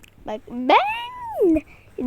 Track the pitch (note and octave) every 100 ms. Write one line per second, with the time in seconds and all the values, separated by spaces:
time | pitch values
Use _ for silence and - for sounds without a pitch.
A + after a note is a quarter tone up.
0 | - - - G#3+ - A#3+ B3+ A4+ G5 A5+
1 | A#5+ B5+ A#5 G5 G4 D#4 - - - -